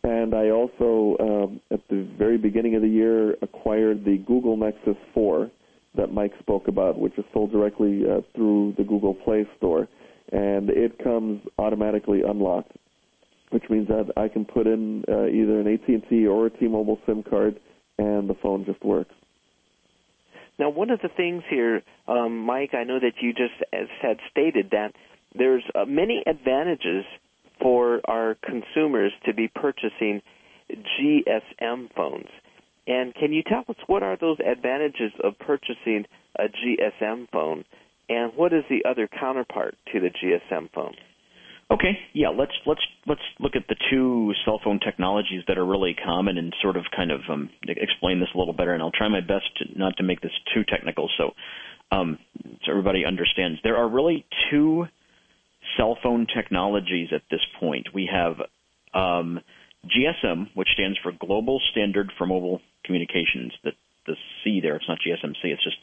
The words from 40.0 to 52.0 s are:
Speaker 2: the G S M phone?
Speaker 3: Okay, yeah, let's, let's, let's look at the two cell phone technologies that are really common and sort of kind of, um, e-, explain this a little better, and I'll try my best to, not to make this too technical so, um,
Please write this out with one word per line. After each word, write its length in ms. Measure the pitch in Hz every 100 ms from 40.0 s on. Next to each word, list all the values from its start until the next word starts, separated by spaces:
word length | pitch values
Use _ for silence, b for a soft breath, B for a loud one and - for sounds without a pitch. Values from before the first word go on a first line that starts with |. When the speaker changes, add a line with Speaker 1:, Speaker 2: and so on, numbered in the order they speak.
Speaker 2:
the 100 | 90
G 240 | - 92
S 80 | 85 -
M 180 | 87 80
phone? 200 | 76 76 - - _ B B B B B
Speaker 3:
Okay, 260 | - 185 202 -
yeah, 160 | 151 113
let's, 240 | 95 143 - -
let's, 160 | 151 - - -
let's 160 | 147 - -
look 160 | 139
at 140 | 127 -
the 80 | - -
two 440 | 135 127 120 107 98
cell 160 | - 107
phone 180 | 110 101
technologies 640 | 110 - 92 104 98 92 85
that 100 | 92
are 80 |
really 300 | 92 98 92
common 420 | 82 92 85 98 87
and 160 | 85 -
sort 160 | 98 90
of 80 | 85
kind 180 | - 87
of, 80 | 71 -
um, 180 | 73 71 _ -
e-, 80 | -
explain 420 | 104 - 87 92
this 100 | 90
a 40 | 90
little 140 | 87
better, 220 | 82 87
and 80 | 85
I'll 80 | 82
try 180 | - 107
my 120 | 101
best 360 | 85 98 - -
to, 200 | - -
not 180 | 95 92
to 40 |
make 180 | 95 90
this 120 | 87 - -
too 120 | 113
technical 440 | 104 - 80 76 76 -
so, 180 | 73 - B B B B _
um, 260 | 98